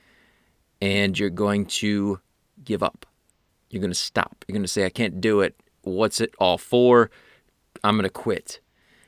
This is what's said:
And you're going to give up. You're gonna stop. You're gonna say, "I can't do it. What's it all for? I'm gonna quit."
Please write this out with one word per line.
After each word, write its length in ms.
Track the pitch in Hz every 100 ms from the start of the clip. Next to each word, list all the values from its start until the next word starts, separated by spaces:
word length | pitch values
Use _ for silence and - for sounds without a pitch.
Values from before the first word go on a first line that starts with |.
| _ _ _ _ _ _ _ _
And 380 | 98 101 101 92
you're 100 | 101
going 360 | 87 101 101 95
to 540 | - 107 104 101 95 _ _ _ _
give 220 | 127 101
up. 200 | 85 - - _ _ _ _ _ _
You're 120 | 185
gonna 120 | 185
stop. 500 | - - - - - -
You're 80 |
gonna 140 | 101 92
say, 180 | 104 92
"I 40 |
can't 300 | - 107 90
do 200 | 113 104
it. 140 | 90 - _ _
What's 380 | 95 92 107 -
it 100 | 113 -
all 180 | 92 85
for? 540 | - 123 123 120 110 - _ _ _ _ _ -
I'm 120 | 104 107
gonna 120 | 95
quit." 520 | - 117 90 - - _ _ _ _